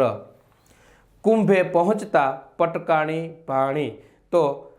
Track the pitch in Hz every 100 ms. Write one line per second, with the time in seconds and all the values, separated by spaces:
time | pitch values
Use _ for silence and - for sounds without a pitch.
0 | 123 104 - _ _ _ _ _ _ _
1 | _ _ 208 226 202 196 175 175 175 214
2 | 208 165 135 135 - - 170 165 165 156
3 | 156 160 165 160 - 135 135 147 131 110
4 | - _ _ 175 147 139 -